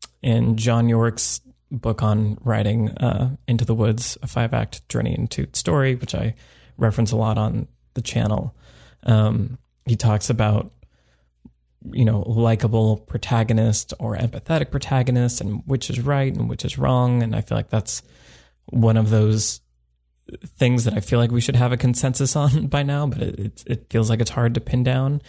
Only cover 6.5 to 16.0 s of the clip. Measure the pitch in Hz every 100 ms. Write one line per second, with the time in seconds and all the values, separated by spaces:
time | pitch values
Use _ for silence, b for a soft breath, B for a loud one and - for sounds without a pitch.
6.5 | B B - 113 107 110 110 110 107 107
7.5 | 110 - _ _ - - - 113 107 -
8.5 | B B B B B - 110 107 110 98
9.5 | - _ _ - 113 120 107 - 110 107
10.5 | 104 - - - _ _ _ _ _ -
11.5 | _ _ _ - - 113 110 107 113 117
12.5 | 110 107 113 110 107 - - - 117 113
13.5 | 113 113 107 - - 113 107 120 107 -
14.5 | 160 143 139 - 135 127 123 123 - 98
15.5 | 104 - 135 - 127